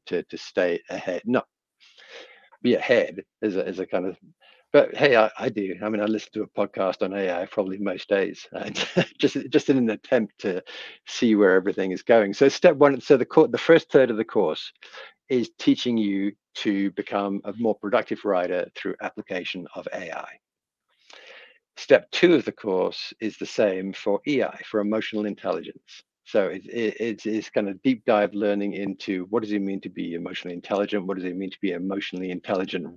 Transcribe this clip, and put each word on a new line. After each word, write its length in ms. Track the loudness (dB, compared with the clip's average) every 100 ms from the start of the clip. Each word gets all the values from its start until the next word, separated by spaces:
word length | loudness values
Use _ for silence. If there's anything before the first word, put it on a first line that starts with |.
| -6
to, 180 | -6
to 120 | -6 -14
stay 440 | -6 -2 0 -2 -6
ahead. 320 | -10 -6 -6
Not 220 | -2 -2 -2 _ _ _ _ _ -20 -20 -20 -20 _ _
be 140 | 0
ahead 480 | 0 4 2 2 -6 -16 _
as 120 | -4
a, 100 | -2
as 140 | -4 -6
a 80 | -4
kind 200 | -4 -4
of, 100 | -8 -18 _ _ _ _
but 220 | 4 4 2
hey, 200 | 4 6
I, 140 | 4 0
I 100 | -4
do. 280 | -2 -6 -4
I 80 | -4
mean, 140 | -2
I 40 | -2
listen 260 | -2 -4
to 80 | -8
a 60 | -6
podcast 540 | -4 -4 0 -2 0
on 120 | -4
A 260 | -2 -2 -2
I 60 | -4
probably 320 | -4 -4 -4
most 300 | -4 -6 -2
days, 400 | 0 0 -4 -14
uh, 160 | -10 -8
<laughs> 500 | -6 -2 0 -2 0
just, 180 | 0 0 0
just 220 | 0 2
in 80 | 2
an 120 | 2
attempt 500 | -2 0 0 0 _
to 200 | -4 -4 -8 -16 -16 -18 -14
see 300 | 0 4 6
where 180 | 8
everything 380 | 6 2 -2 -4
is 100 | -4
going. 320 | 4 4 4
So 140 | 4 2
step 260 | 6 4 8
one, 240 | 4 4
so 160 | 4 4
the 80 |
cour-, 220 | 6 4 4
the 120 | 2
first 340 | 6 6 6
third 180 | 4 4
of 60 | 0
the 80 |
course 480 | 0 0 0 -2 -10 _ -20 -20 -20 _ _
is 220 | -2 -2 -2
teaching 380 | 2 2 2 0
you 360 | 0 0 -2 -6 _
to 360 | -6 -2 0 -2
become 480 | -4 -6 -4 -2 -4
a 80 | -8 -2
more 160 | -2
productive 500 | 0 0 -2 -2 -6
writer 440 | -2 0 0 -2 -4
through 200 | -8 -8 -8
application 640 | -10 -12 -8 -8 -6 -10 -12
of 120 | -12 -12
A 160 | -10 -10
I. 180 | -12 -14 -20 _ _ _ _ _ _ _ -20 -20 -20 -20 _ _ -20
Step 340 | 4 4 4
two 240 | 2 6
of 100 | 6
the 80 | 2
course 600 | -6 -2 0 0 -4 -14 -8
is 160 | -8 -8
the 100 | -8
same 460 | 0 0 0 -6
for 280 | -6 -2 -2 -2
E 160 | -2
I, 180 | -2 -6 -6
for 100 | -2
emotional 460 | 0 -2 -4 -6 -6
intelligence. 760 | -6 -4 -6 -8 -18 _ -20 _ _ -2
So 200 | 0 0
it, 180 | -4 -8
it, 300 | -4 -4 -2
it's, 260 | -6 -4
it's 260 | -4 -4 -2
kind 180 | -4 -4
of 120 | -2
deep 220 | 0 0
dive 300 | 2 2 2
learning 380 | 0 -2 0 -4
into 540 | -4 -6 -6 -6 -6 -2
what 140 | -4
does 80 | -2
it 80 | -4
mean 200 | -4 -6
to 60 | -10
be 260 | -10 -8
emotionally 420 | -8 -8 -10 -10 -12
intelligent? 500 | -4 -2 0 -2 -4
What 120 | -6
does 60 |
it 120 | -6 -6
mean 140 | -8
to 100 | -6
be 100 | -6
an 120 | -4
emotionally 500 | -4 -6 -6 -8 -6
intelligent 560 | -8 -4 -4 -2 -6 -10